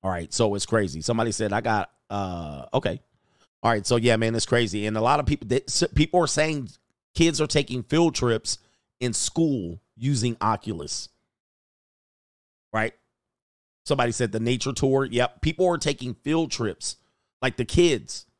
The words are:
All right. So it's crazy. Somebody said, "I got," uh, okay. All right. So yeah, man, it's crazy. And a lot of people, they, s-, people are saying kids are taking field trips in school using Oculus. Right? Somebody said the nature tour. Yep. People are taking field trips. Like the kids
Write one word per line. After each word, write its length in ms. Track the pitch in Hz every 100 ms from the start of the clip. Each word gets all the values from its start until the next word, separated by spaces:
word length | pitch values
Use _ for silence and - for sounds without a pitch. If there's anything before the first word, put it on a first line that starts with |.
All 80 | 95
right. 220 | 90 82
So 220 | - 113 101
it's 100 | -
crazy. 360 | 113 98 82
Somebody 320 | 80 113 113
said, 180 | 101 107
"I 80 | 101
got," 320 | 101 107 - _ _
uh, 580 | 101 95 87 78 71 64
okay. 280 | - 104 90 _ _ _ _ _ _
All 80 | 113
right. 140 | 113 95
So 100 | 120
yeah, 200 | 120 113
man, 180 | 113
it's 120 | 113 -
crazy. 400 | 120 113 101 107
And 100 | 110
a 60 |
lot 180 | 117 147
of 60 | 131
people, 220 | 147 107
they, 140 | 131 -
s-, 160 | - -
people 280 | - 156 180
are 60 | 160
saying 420 | - 156 151 117 - _ _ _ -
kids 260 | 165 143
are 60 | 151
taking 360 | 147 143 127
field 320 | 120 156 170 -
trips 440 | 123 113 - - _ _ _ _
in 140 | 123
school 680 | 110 - - 165 135 87 85 _ _
using 400 | 123 139 120 117
Oculus. 680 | 104 107 - 87 80 - - _ _ _ _ _ _ _ _ _ _ _ _ _ _ _ _
Right? 220 | 110 113 _ _ _ _ _ _ _ _ _ -
Somebody 260 | 139 120
said 200 | 113 120
the 80 | 110
nature 340 | 113 123 131
tour. 320 | 139 135 135 135
Yep. 360 | 117 120 -
People 260 | 156 160 185
are 100 | 170
taking 360 | 151 143 123
field 380 | 113 - 160 160
trips. 460 | - 110 90 - - _ _ _ _
Like 160 | 127 -
the 80 | 120
kids 600 | - 175 123 - - - _